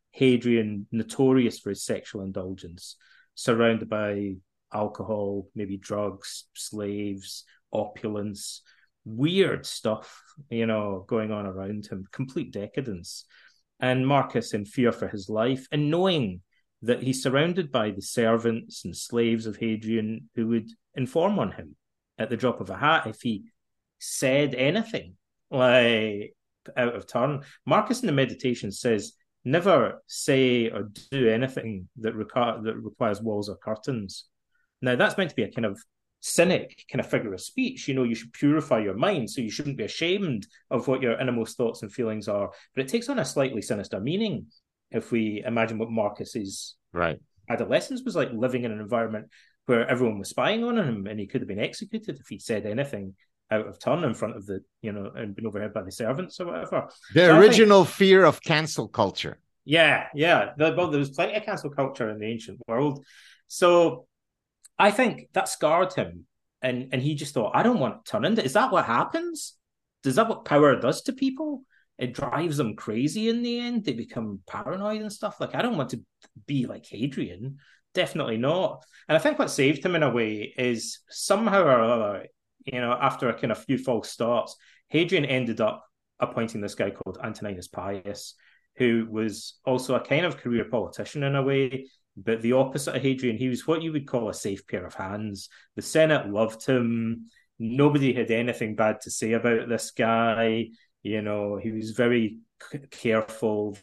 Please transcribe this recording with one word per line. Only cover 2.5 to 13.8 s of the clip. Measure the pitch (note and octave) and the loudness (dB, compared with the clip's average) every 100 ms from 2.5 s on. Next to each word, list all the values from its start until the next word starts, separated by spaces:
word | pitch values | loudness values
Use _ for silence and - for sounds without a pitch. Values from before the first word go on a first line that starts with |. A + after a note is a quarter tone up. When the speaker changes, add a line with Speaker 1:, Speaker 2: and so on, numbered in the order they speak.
| F#2+ F2 F2 - - _ _ _ | -10 -14 -18 -20 -20 _ _ _
Speaker 1:
surrounded | - - A#2 A#2 A2+ A2+ | -4 0 4 4 2 -2
by | G#2+ G#2 G2+ G2+ F#2+ - _ _ | -4 -2 -4 -6 -8 -14 _ _
alcohol, | G#2+ G#2 - G2+ G#2+ G2+ G2+ F#2 | -6 -4 -6 -6 -4 -4 -6 -8
maybe | A2 G2 G2 | -8 -8 -8
drugs, | - G#2 G#2 F#2+ - - - | -6 -4 -4 -6 -14 -16 -18
slaves, | - - G#2+ G2+ G#2 G#2 G2 F#2+ - - _ _ | -16 -12 -8 -6 -6 -6 -8 -12 -18 -18 _ _
opulence, | G#2+ G#2 - A2 G#2 G#2 G2 - - _ _ _ _ | -6 -6 -8 -8 -6 -8 -10 -14 -16 _ _ _ _
weird | A2 A2 D3+ F#3+ D#3+ - - | -12 -2 0 2 2 0 -6
stuff, | - A2+ G#2+ - - - - - | -6 -2 -4 -6 -20 -20 -20 -8
you | A#2 A2+ | -2 0
know, | A2 G#2 F#2+ F#2+ | 0 -2 -6 -4
going | A2+ G#2+ | -2 -2
on | G#2 G2+ | -4 -6
around | F#2 G2 G#2 G#2 | -8 -8 -8 -10
him, | F#2+ F#2+ | -12 -10
complete | - C#3 - - | -10 -8 -6 -8
decadence. | G#2 G#2 - A#2+ F2+ - - - _ _ _ _ | -8 -8 -6 -6 -8 -12 -18 -20 _ _ _ _
And | _ | _